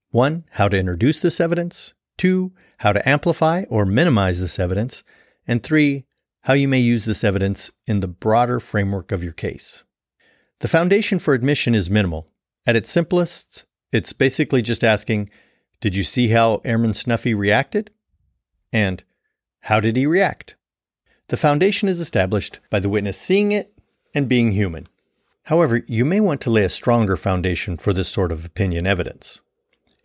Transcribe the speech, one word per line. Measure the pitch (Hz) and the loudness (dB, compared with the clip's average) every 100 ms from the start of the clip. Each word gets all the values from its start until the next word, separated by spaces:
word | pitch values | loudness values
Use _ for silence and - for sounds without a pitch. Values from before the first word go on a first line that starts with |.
| _ | _
One, | 117 135 165 - | 0 0 -2 -6
how | - 101 | -2 0
to | 98 | 2
introduce | 92 85 120 160 | 0 0 0 2
this | 170 - | 0 0
evidence. | 170 170 175 - - _ _ - | 0 -2 -4 -10 -18 _ _ -2
Two, | 185 185 185 - _ - | 0 0 -2 -8 _ -4
how | 107 | 0
to | 101 - | 2 2
amplify | 147 175 160 160 170 196 | 2 0 0 0 0 -2
or | 113 98 | 0 2
minimize | 104 175 110 95 87 | 2 4 4 2 0
this | 90 - | -4 -2
evidence. | 90 92 123 - - _ _ _ - | -2 -2 -4 -8 -20 _ _ _ -4
And | 120 | -4
three, | 131 156 147 139 - _ _ _ | 0 2 2 0 -8 _ _ _
how | - | 0
you | 139 139 | 2 2
may | 131 | 2
use | 120 117 107 | 2 2 -2
this | 104 | -2
evidence | 110 95 98 98 - - - | 0 0 0 -2 -8 -10 -4
in | 104 | -2
the | 92 | -2
broader | 90 110 110 123 123 | -4 0 2 2 -2
framework | - 107 98 98 - | -4 -2 0 -2 -4
of | 95 | -6
your | 85 | -6
case. | - 101 - - - _ _ _ _ _ _ _ _ | -8 -8 -8 -12 -18 _ _ _ _ _ _ _ _
The | 120 | -2
foundation | 165 180 202 220 185 | 0 2 2 0 -2
for | - | 0
admission | 131 131 147 - 113 | 0 0 0 0 0
is | 87 | 2
minimal. | 104 95 80 80 _ _ _ - | 0 0 -4 -10 _ _ _ -2
At | 117 | 0
its | - | 0
simplest, | - 139 180 175 - - - - _ _ | -2 0 0 -2 -6 -16 -20 -20 _ _
it's | 117 - | -4 -4
basically | - 131 - 147 131 | 0 0 0 0 0
just | 113 117 | 0 0
asking, | 117 104 - 107 101 _ _ _ _ _ | 2 0 0 -4 -4 _ _ _ _ _
"Did | 107 92 | -4 -2
you | |
see | 92 - 117 | -2 0 2
how | 113 113 110 | 4 4 2
Airman | - 113 113 | 0 0 0
Snuffy | 101 - 117 127 | -2 -2 -2 -2
reacted?" | 107 101 110 139 214 220 _ _ _ _ _ _ _ _ | -2 2 0 0 -4 -6 _ _ _ _ _ _ _ _
And, | 113 98 90 - _ _ _ _ _ | 0 0 -2 -10 _ _ _ _ _
"How | - 110 | -2 0
did | 107 117 | 2 0
he | 139 | 0
react?" | 175 180 - - - _ _ _ _ _ _ - | 0 0 -4 -16 -20 _ _ _ _ _ _ -8
The | - | -2
foundation | 151 147 190 202 196 | 2 2 2 0 -2
is | 175 | -2
established | 160 110 95 101 - - _ | -2 -2 0 -2 -4 -12 _
by | 104 | -2
the | 98 | 0
witness | 104 101 95 | -2 -2 -4
seeing | - 196 208 | 0 2 2
it | 208 - _ _ _ _ | -2 -6 _ _ _ _
and | 147 131 | -4 0
being | 123 117 | 2 2
human. | 101 98 80 - _ _ _ _ _ | 2 -2 -4 -14 _ _ _ _ _
However, | - 160 160 117 - | -2 2 2 0 -2
you | 113 135 | -2 0
may | 196 | 2
want | 208 139 | 0 0
to | - | 0
lay | 113 | 2
a | 95 | 2
stronger | - - 117 107 92 | 0 0 2 2 0
foundation | 104 92 90 87 - 85 | 0 0 0 -2 -4 -4
for | - | -2
this | 95 90 | -2 -2
sort | - 90 | -2 -2
of | 80 82 | -4 -8
opinion | - 98 85 90 | -4 -2 0 0
evidence. | 95 - - - - _ _ _ _ _ _ | -2 -4 -10 -18 -20 _ _ _ _ _ _